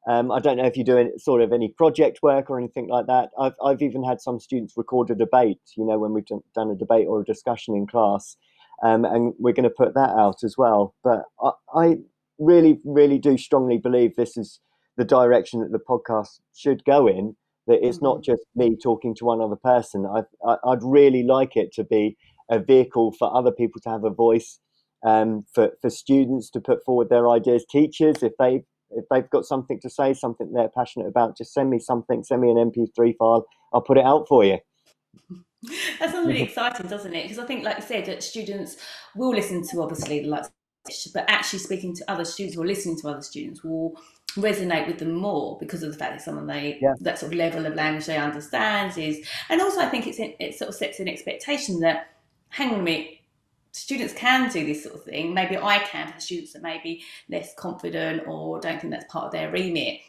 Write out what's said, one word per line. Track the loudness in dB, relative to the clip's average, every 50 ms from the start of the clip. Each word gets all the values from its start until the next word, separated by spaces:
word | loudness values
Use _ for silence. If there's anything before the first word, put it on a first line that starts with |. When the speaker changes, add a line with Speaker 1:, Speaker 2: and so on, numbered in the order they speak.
| _ 2
Speaker 1:
Um, | 2 2 2 2
I | 0 0
don't | 2 2 2 2
know | 2
if | 0 0
you're | 0 2 4 4
doing | 4 4 2 0 -6
sort | 0 2 4 4 4
of | 4 2
any | 0 0 -2 0 2 2
project | 2 4 4 2 2 2 2 2
work | 2 2 2 0 -2
or | -6 -6
anything | -6 -6 _ -10 -6 -2
like | -2 -2 0
that. | 2 2 2 2 0 -4 -2
I've, | -2 -2 -2 -2 0
I've | 0 0 2 0
even | -4 -2 -4 -4
had | -4 -4 -4
some | -4 -8 -8 -8
students | -8 _ -6 -6 -6 -6 _
record | -10 -8 -2 0 0 0 0
a | 0
debate, | 0 0 4 4 4 4 4 0 _ _ _ _
you | -6 -2
know, | -2 0 -2
when | -2 -2 -2
we've | -4 -4
done, | -6 -10 -10 -10 _ _
done | -4 -4 -4
a | -4 -6 0
debate | 2 2 2 4 2
or | 0 -2
a | -2
discussion | -4 -6 -4 -4 -6 -6 -6 -4 -4 -4
in | -4 -4
class, | -2 0 2 2 4 2 0 -4 -10 -20 _ _ _ _ _ _ _ -14 -2 2
um, | 2 4 4 2
and | 2 2 2 0 0 -2 0
we're | 0 0 2 4
gonna | 2 0 4 2 0
put | 2 4
that | 2 2 2 4 4 4
out | 2 2 -2 -6
as | -8 0
well. | 2 2 4 4 4 2 0 _ _ _
But | 0 0 0 0 -10 _ _ -2
I, | -2 -2 _ _ -4 0
I | 2 4 4 2 2 -4 _ _ _ _ _ _ _
really, | 4 6 8 8 8 8 6 4 0
really | -2 4 6 6 6 6 4
do | 4 4 2
strongly | 2 2 2 2 2 4 2 0 0
believe | 0 2 4 4 4 4 2
this | 0 -4 -2 -2
is | -10 -10 -10 -12 _ _ _ _ _ _ _ _
the | -4 2
direction | 4 6 6 8 8 6 4 4 0 -6 -6
that | -6 -4 -4
the | -6
podcast | -4 -2 -4 -4 -2 -2 -2 -2 -2 -4 -12 _ _ _ _
should | -4 -2 -2 -2 0 _
go | 4 6 6 6
in, | 6 4 2 -2 -6 -8 _ _ _ _ _ _
that | 2 4 4 4
it's | 0 -2 0 0
not | 0 0
Speaker 2:
Mm-hmm. | 0 0 0 0
Speaker 1:
just | 0 -2 _ _
me | 0 2 2 2 0 0
talking | 0 0 0 -2 -8 -8
to | -2 -2
one | -2 0 0 -2
other | -4 -4 -4 _ 4 4
person. | 4 2 -2 -6 -6 -6
I, | -2 -4 -4 -4 _ _ _ 0 0
I, | 0 0 2 0
I'd | 0 0 0
really | 4 6 8 8 8 6 4 2
like | 4 4 2 2 0 0
it | -2 -2 -2 -4
to | -8 -4
be | 0 2 2 2 0 -2 _ _ _ _ _ _ -2
a | -2 -2
vehicle | 4 6 6 6 6 4 2 0 0 0 2
for | 0 -2 0 2
other | 2 2 2 2
people | 2 -4 -4 -4 -8 _
to | -8
have | -8 -4 -4
a | -4
voice, | 0 2 2 4 4 2 0 -6 -20 _ _ _ _ _ _ _ _ _ 2
um, | 2 4 4 4 2 -2 -4 -8 _ 2
for, | 2 2 2 2 _ -4
for | -4
students | -4 -4 0 2 4 4 4 2 0 -6 -6 -8
to | _ -10
put | -2 -2 -2 -2 0
forward | 0 0 0 2 4
their | 4 4 6 6
ideas, | 4 4 4 2 2 2 0 _
teachers, | 2 2 2 2 2 2 2 2 2 2 -2
if | -4 0 2
they, | 2 2 2 0 -4 _ _ _ _ _ -10
if | -10 -4 _
they've | 0 0 0 0
got | -2 -2 -2
something | 0 -6 -6 -4 _ -10 -10
to | -10 -12
say, | -4 -2 0 0 0
something | -2 -4 -8 -6 _ -10 -4 -2
they're | 0 0 0
passionate | _ -4 -6 -6 -6 -8 -8
about, | -2 0 2 0 0 -2
just | -10 -16 -6 -4
send | -2 0 0
me | 0 -2
something, | -2 -2 -4 -4 -2 -4 -4 -4 -2
send | -2 -2 2
me | 2 4
an | 4 4
M | 2 2 0
P | -2 -4 -4 _
three | 2 2 2 4 2
file, | 4 4 4 4 2 -2 _ _ _ _ -2
I'll | -2 2
put | 4 4 6
it | 6
out | 6 4 4 4
for | 4 6 6 6
you. | 6 4 0 _ _ _ _ _ _ _ _ _ _ _ -20 _ _ -20 -20 _ _ _ _ -18 -14 -10 -8 -8 -8 -6 -6
Speaker 2:
That | -6 -4
sounds | -4 -2 -2
really | 0 0 0 -2
Speaker 1:
<laughs> | -4
Speaker 2:
exciting, | -4 -4 -4 -4 -6 -6 -10 -10
doesn't | -10 -10 -10 -10 -10
it? | -10 -10 -10
'Cause | -12 -12
I | -10
think, | -10 -10 -6 -6
like | -6 -6
you | -8 -8
said, | -8 -8 -8 -6
that | -8 -10 -10 -10
students | -12 -10 -12 -10 -10 -8 -10 -10 -12 -14 -18 -20 -20 -20 -20 -20 -18 _
will | -4 -2 -2
listen | -2 -2 -2 -4 -6 -8 -8 -6
to, | -6 -6 -6
obviously, | -6 -6 -10 -8 -6 -6 -6
the | -4 -4
likes | -6 -8 -8 -12
of | _ _ _ _ _ _ _
this, | -18 -16 -14 -16 -10 _
but | -6 -2 0
actually | 0 0 -2 -6 -8 -8
speaking | -8 -8 -8 -8 -8 -10 -10
to | -10 -8 -8
other | -8 -6 -6
students | -10 -8 -10 -10 -10 -8
or | -6 -4
listening | -4 -4 -4 -6 -8 -8 -8
to | -8 -10
other | -10 -10 -12
students | -16 -14 -14 -14 -14 -14 -14 -12
will | -8 -6 -6 -6 -6 -8 -10 -20 _ _ _ _ -14 -8
resonate | -4 -2 -2 -2 -2 -4 -4 -4 -4 -4
with | -6 -8 -6
them | -6 -6 -6
more | -4 -4 -4 -4 -4 -6 -8 -10 -12
because | -12 -12 -12 -10 -10
of | -10 -10
the | -10
fact | -10 -12 -12
that | -12 -12
someone | -12 -12 -12 -10
they, | -10 -10 -8 -8 -8 -8 0
Speaker 1:
Yeah. | 0 0 0 0
Speaker 2:
that | -4 -6 -6 -6
sort | -8 -8 -4
of | -4
level | -4 -2 -4 -6 -8
of | -6 -6
language | -4 -4 -4 -4 -6 -6
they | -6 -4
understand | -4 -4 -4 -6 -8 -12 -8 -4 -2 -2 -2 -2 -2 -4 -6 -6
is, | -6 -6 -6 -6 -6 -8 -12 -12 -12 -6 -2
and | 0 0
also | 0 0 0 -2
I | -2
think | -2 -2 -6 -6
it's, | -8 -8 -8
it | -10 -10 -10 _ -12 -12 -10
sort | -10 -10 -10
of | -8
sets | -8 -8 -8 -8 -8
an | -10 -10
expectation | -10 -10 -10 -12 -12 -12 -8 -8 -8 -6 -6 -6 -4 0
that, | 0 0 0 -2 -6 -14 _ _ _ _ _ _ _ _
hang | -8 -6 -4 -4
on | -2 -2
a | -2
minute, | -4 -4 -4 -6 -12 -18 _ _ _ _ _ _ _ _ _ _ _ _
students | -18 -10 -8 -8 -8 -8 -10 -10
can | -4 0 0 2 2 0 -2
do | -2 -4 -4
this | -4 -6 -8 -10
sort | -16 -18
of | -18 -20
thing. | -12 -10 -8 -8 -4 -2
Maybe | -2 -2 -2 -4
I | -4 0 0 0 0
can, | 0 -4 -10 -10 -12 -12
for | -14
the | -16
students | -14 -12 -12 -12 -12 -14 -20
that | -14 -12
may | -12 -12 -10 -10
be | -12 -12 -12 -14 -20 -20 -20 _ _
less | -10 -10 -10 -12 -18
confident | -14 -12 -12 -12 -10 -12 -10 -8 -6 -6 -6 -6 -8 -8
or | -10 -12 -10 -10 -10 -10 -8
don't | -8 -8 -8 -8
think | -10 -10 -12
that's | -12 -14 -12 -12
part | -12 -10
of | -8 -8
their | -8 -8 -6
remit. | -4 -4 -4 -2 -4 -4 -4 -6 -8 -10 -18